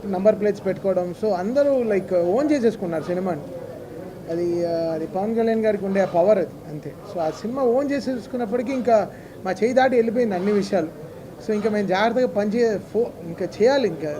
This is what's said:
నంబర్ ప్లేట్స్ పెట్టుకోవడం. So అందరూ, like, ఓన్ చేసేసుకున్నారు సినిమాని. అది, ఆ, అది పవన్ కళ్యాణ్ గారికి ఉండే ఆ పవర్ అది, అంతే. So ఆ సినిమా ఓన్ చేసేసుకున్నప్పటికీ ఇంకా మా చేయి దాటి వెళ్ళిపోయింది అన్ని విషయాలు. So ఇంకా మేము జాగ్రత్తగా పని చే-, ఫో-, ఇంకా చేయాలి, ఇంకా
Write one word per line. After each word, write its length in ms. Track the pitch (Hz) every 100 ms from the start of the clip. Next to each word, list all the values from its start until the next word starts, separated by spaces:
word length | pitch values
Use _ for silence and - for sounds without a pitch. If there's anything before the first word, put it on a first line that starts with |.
| 208
నంబర్ 340 | 185 208 190
ప్లేట్స్ 260 | 208 208 190
పెట్టుకోవడం. 480 | 160 196 185 180 165
So 60 | 220
అందరూ, 520 | 180 196 269 285 269
like, 320 | 226 202 190
ఓన్ 380 | 180 175 220 294
చేసేసుకున్నారు 500 | 294 226 196 180 160
సినిమాని. 380 | 147 175 185 156 - - - - - - 180 - 170
అది, 360 | 170 175 170 170
ఆ, 260 | 165 165
అది 140 | 160 160
పవన్ 300 | 185 208 226
కళ్యాణ్ 280 | 226 226
గారికి 200 | 214 202
ఉండే 160 | 196 196
ఆ 40 |
పవర్ 340 | 190 175 185 202
అది, 120 | 151 - 160
అంతే. 240 | 151 147 - -
So 60 | 180
ఆ 100 | 160
సినిమా 320 | 156 214 269
ఓన్ 280 | 254 247 285
చేసేసుకున్నప్పటికీ 840 | 285 214 254 - 247 233 247 240
ఇంకా 380 | 262 233 220 185 - - -
మా 80 | 185
చేయి 200 | 185 220
దాటి 240 | 254 262 247
వెళ్ళిపోయింది 380 | 226 226 233
అన్ని 180 | 180 196
విషయాలు. 360 | 208 185 190 160 - - - - - -
So 80 |
ఇంకా 160 | 214 214
మేము 180 | 208 190
జాగ్రత్తగా 380 | 185 226 254 247
పని 240 | 226 208
చే-, 280 | 233 233 196
ఫో-, 480 | - 208 240 - 170
ఇంకా 180 | 170
చేయాలి, 440 | 180 - 220 277 214
ఇంకా 300 | 165 156